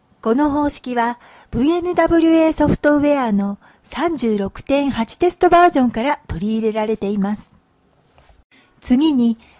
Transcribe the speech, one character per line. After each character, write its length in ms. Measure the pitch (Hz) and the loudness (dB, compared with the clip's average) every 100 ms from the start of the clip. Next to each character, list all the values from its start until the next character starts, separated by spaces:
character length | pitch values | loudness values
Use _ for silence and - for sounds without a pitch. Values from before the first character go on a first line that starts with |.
| _ _ | _ _
こ 140 | 220 247 | -2 0
の 160 | 302 | 0
方 180 | 294 285 | 0 -2
式 260 | - 254 240 | -4 -6 -4
は、 220 | 233 240 - - - | -4 -4 -14 -20 -8
ブ 140 | 233 | -2
イ 60 | 294 | 0
エ 100 | 349 | 0
ヌ 140 | 349 339 | -2 0
ダ 140 | 330 | 2
ブ 100 | 330 | 2
リ 80 | 330 | 4
ュ 40 | |
ー 20 | 320 320 | 4 2
エ 20 | |
ー 40 | |
ソ 140 | 311 294 | 2 0
フ 100 | - | 0
ト 200 | 294 294 | 2 2
ウ 20 | |
ェ 280 | 294 285 233 | 2 0 0
ア 40 | |
の 260 | 202 202 208 _ _ - | 0 -2 -6 _ _ -14
三 320 | 247 339 302 | -4 -4 -2
十 200 | 233 208 | -2 -2
六 220 | 196 - | -4 -8
点 320 | - 277 277 | -4 -2 -2
八 240 | 226 226 - | -4 -6 -2
テ 160 | 359 | -2
ス 60 | - | 2
ト 120 | 359 | 4
バ 180 | 349 349 | 6 4
ー 20 | |
ジ 100 | 294 | 4
ョ 40 | |
ン 80 | 247 | 0
か 120 | 226 | -2
ら 160 | 269 - - | -4 -4 -6
取 140 | 165 | -6
り 160 | 208 220 | -4 -2
入 100 | 220 | -2
れ 40 | |
ら 120 | 220 214 | -2 -4
れ 120 | 214 | -4
て 100 | 202 | -4
い 100 | 208 | -2
ま 200 | 196 214 | -2 -4
す。 160 | - _ _ _ _ _ _ _ _ _ _ _ _ _ | -10 _ _ _ _ _ _ _ _ _ _ _ _ _
次 320 | - 247 311 | 0 2 2
に、 240 | 262 233 220 _ | 2 0 -2 _